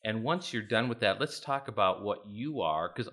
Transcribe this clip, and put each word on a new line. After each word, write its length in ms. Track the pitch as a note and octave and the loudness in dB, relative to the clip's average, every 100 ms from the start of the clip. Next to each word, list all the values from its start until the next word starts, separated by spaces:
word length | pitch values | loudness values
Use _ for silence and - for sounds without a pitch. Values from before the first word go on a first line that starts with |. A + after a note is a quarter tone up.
And 200 | A2 A2 | -4 -2
once 280 | A#2+ F3+ F3+ | 0 0 -2
you're 120 | A#2+ | -4
done 260 | G#2 A2+ B2 | 0 2 2
with 100 | A#2 | 2
that, 180 | G#2 G2 | 2 4
let's 200 | D3+ - | 0 -4
talk 280 | - C#3 C3+ | -4 -4 -2
about 340 | A2 F#2+ F#2 | 2 4 4
what 220 | G2+ G2 G#2 | 0 -4 -6
you 340 | G#2 C#3+ C#3+ | -8 -6 -2
are, 280 | E2 D#2 F2 | 0 0 -2
'cause 180 | - A#2+ | -4 -6